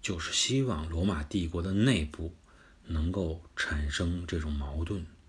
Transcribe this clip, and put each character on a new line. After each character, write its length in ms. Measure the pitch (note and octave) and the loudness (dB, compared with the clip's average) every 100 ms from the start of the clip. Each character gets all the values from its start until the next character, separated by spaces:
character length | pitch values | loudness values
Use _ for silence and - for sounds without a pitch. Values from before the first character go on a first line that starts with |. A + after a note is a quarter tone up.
就 180 | - F2 | -4 -4
是 120 | E2 | -2
希 300 | - - C3 | 0 2 2
望 260 | C3 E2 D#2+ | 2 0 -2
罗 140 | E2 | 2
马 200 | C3+ D2+ | 2 2
帝 240 | D2+ - E2 | 0 0 0
国 140 | F2 | 0
的 120 | F2+ | 0
内 320 | G2 A#2+ A2 D2+ | 4 4 4 0
部 300 | - E2 - - - - - - | -4 -8 -8 -20 -20 -20 -20 -4
能 260 | D#2+ E2 | 0 0
够 320 | F#2+ E2+ D#2+ - - | 0 -2 -4 -8 -6
产 340 | - D#2 D2 | -2 0 -2
生 360 | - F2 F2 F2 | 0 0 0 -2
这 120 | F2 | -4
种 120 | D2+ | -2
矛 320 | D2 C#2 C#2 | -2 -2 -2
盾 220 | E2 G2+ - - | -2 -4 -6 -16